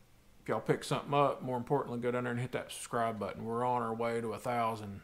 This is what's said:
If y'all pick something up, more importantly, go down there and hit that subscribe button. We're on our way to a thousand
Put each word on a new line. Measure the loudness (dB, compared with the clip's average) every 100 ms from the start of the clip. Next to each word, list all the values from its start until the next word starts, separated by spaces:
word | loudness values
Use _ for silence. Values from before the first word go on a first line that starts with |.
| -20 -20 -20 -12
If | -2
y'all | 0
pick | 2 0
something | 0 -2 2
up, | 4 6 4
more | -2 -2
importantly, | 2 2 2 -2
go | 0
down | 0
there | 0
and | -2
hit | -2
that | -4 -6
subscribe | -10 -4 0 0 0
button. | -4 -4 -4
We're | 0
on | 2 2
our | 0
way | 0 0 0
to | -2
a | -4
thousand | -2 0 0 0 -6 -10